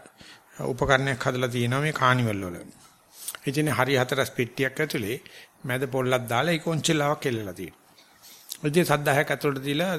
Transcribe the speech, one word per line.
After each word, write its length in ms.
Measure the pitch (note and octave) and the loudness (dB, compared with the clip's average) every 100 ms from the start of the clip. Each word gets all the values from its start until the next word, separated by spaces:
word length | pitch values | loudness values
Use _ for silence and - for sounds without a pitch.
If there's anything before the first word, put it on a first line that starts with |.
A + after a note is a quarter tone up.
| - - - - _ - | -10 -20 -20 -20 _ -8
උපකරණයක් 600 | C3+ A#2+ C#3 C3 C3+ B2+ | -6 -2 2 4 2 0
හදලා 280 | D3 B2+ B2+ | -2 0 0
තියෙනවා 320 | A#2+ A#2+ C3 | 0 0 2
මේ 120 | D#3 | 0
කානිවල් 500 | D3 C3 B2+ A2+ G2+ | 2 4 4 2 0
වල. 140 | F#2 F2 - - - _ _ - - - | -4 -8 -14 -20 -20 _ _ -16 -14 -8
ඉතින් 260 | - C3+ D3+ | -4 0 0
හරි 240 | C#3+ B2+ C3+ | 2 4 4
හතරස් 360 | B2+ C#3 A#2+ | 2 0 0
පෙට්ටියක් 480 | - A#2+ - C3+ - | -2 -4 -2 -2 -2
ඇතුලේ 380 | D#3 D3+ G2+ C3+ - - - _ | -2 -2 -4 -6 -10 -20 -20 _
මැද 220 | C3+ B2+ C3+ | -6 -4 -2
පොල්ලක් 360 | C3 B2+ B2+ A#2 | 0 2 0 2
දාලා 280 | A#2 D#3 | 0 2
ඒක 140 | E3 E3+ | 0 0
ඔන්චිලාවක් 580 | D#3+ A#2+ D#3 C#3+ D3 C#3+ | 0 2 2 2 0 -2
එල්ලලා 280 | A2+ G2+ | -2 -4
තියෙනවා. 260 | F2+ E2+ - _ - - _ - - - - | -10 -12 -14 _ -20 -20 _ -20 -20 -14 -6
ඉතින් 240 | D3+ D#3 D3 | 0 2 2
සද්දාහයක් 440 | D3 D3 C#3 D#3 | 2 2 2 2
ඇතුළට 340 | C#3+ D3 C3+ | 0 -2 -2
දීලා 280 | C3+ C#3+ F#3 | -2 -2 -2